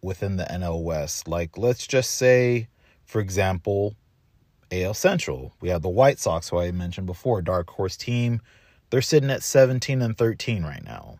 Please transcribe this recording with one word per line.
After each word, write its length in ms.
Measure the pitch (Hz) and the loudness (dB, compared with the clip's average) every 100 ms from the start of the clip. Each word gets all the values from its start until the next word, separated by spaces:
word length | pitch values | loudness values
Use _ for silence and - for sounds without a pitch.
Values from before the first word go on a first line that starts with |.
within 360 | 92 95 98 95 | -8 -6 -4 -4
the 140 | - | -4
N 120 | 90 | -4
L 180 | 90 85 | -4 -4
West. 460 | 82 80 76 - - | -2 -4 -4 -6 -4
Like, 320 | 85 85 - | -4 -4 -2
let's 300 | 117 127 - | 0 0 0
just 240 | 135 123 | 0 0
say, 560 | - 127 127 123 120 113 _ _ _ | 2 6 6 6 2 -2 _ _ _
for 160 | _ 110 | _ -2
example, 760 | 98 95 95 90 104 98 104 104 _ _ _ _ _ _ _ | -2 0 0 0 0 0 -2 -6 _ _ _ _ _ _ _
A 140 | 90 | -4
L 100 | 90 | -4
Central. 640 | 107 185 185 - 65 65 - | 2 2 2 -4 -8 -10 -10
We 100 | 87 | -4
have 120 | 87 | -2
the 60 | 90 | -2
White 320 | 92 135 127 | 4 4 6
Sox, 300 | - 82 - | 0 -2 -2
who 100 | 87 | -2
I 100 | 87 | -2
mentioned 380 | 90 87 87 95 | -4 -6 -6 -8
before, 340 | 85 127 110 | -6 -2 -2
dark 260 | 87 92 87 | 0 -2 -4
horse 280 | - 95 - | -4 -4 -4
team. 460 | - 120 120 117 - _ _ _ _ | -4 -2 0 -2 -6 _ _ _ _
They're 120 | 127 | 0
sitting 260 | 131 156 135 | 4 2 4
at 140 | 131 | -2
seventeen 580 | - 139 131 127 - 135 | 2 6 6 4 -2 0
and 160 | 117 110 | 0 2
thirteen 460 | 113 110 - 107 | 0 0 -4 -4
right 220 | 78 71 | -4 -8
now. 340 | - 55 50 - | -12 -14 -14 -20